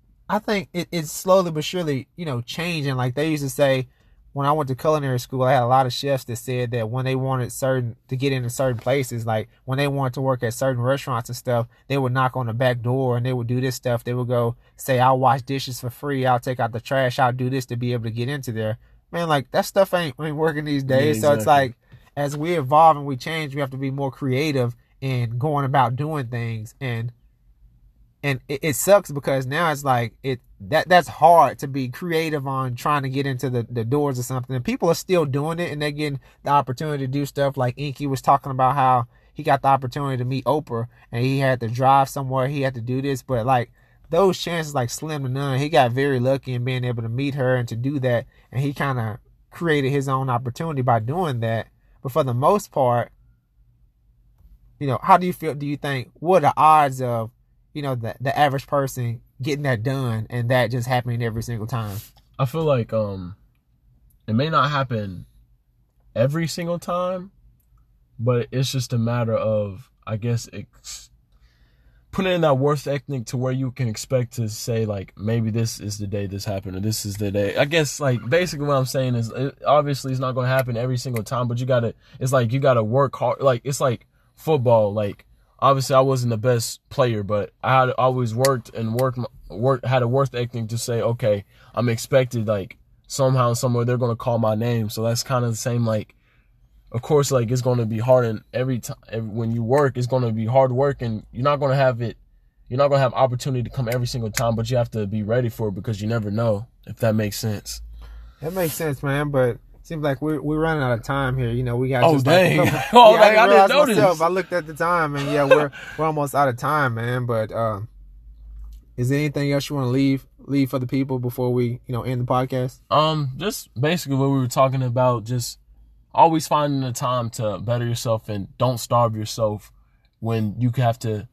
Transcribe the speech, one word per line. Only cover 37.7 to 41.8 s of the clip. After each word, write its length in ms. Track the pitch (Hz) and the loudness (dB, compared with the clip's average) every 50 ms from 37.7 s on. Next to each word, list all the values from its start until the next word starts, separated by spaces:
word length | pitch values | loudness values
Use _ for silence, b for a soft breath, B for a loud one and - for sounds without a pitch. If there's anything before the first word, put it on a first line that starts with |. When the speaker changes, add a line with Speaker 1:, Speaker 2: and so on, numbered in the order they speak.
| - | -2
Speaker 1:
Inky 320 | - 143 147 127 - 147 139 | -4 -8 -8 -8 -6 -4 -4
was 140 | 135 127 | -4 -2
talking 300 | - - 143 143 - 143 | 4 4 4 4 2 -4
about 240 | 131 131 131 127 139 | -2 2 2 2 4
how 320 | 147 127 131 127 123 120 - b b b b b | 4 4 4 4 4 2 -2 b b b b b
he 100 | - 151 | -6 0
got 180 | 156 139 131 | 0 0 2
the 60 | - 135 | 4 2
opportunity 480 | 135 131 139 123 - 147 143 135 131 120 | 2 2 2 -2 -6 -4 -4 -4 -4 -4
to 60 | 123 | -4
meet 200 | 123 135 127 - | -2 -4 -2 0
Oprah, 420 | 123 143 156 - - 120 113 113 117 b b b b | 0 -2 -2 -2 -4 -6 -6 -6 -6 b b b b
and 140 | - 117 123 | -4 -2 0
he 140 | 131 135 139 | 0 0 2
had 200 | 139 131 131 120 | 2 2 0 0
to 80 | 117 110 | -2 -6
drive 400 | 117 123 | -2 2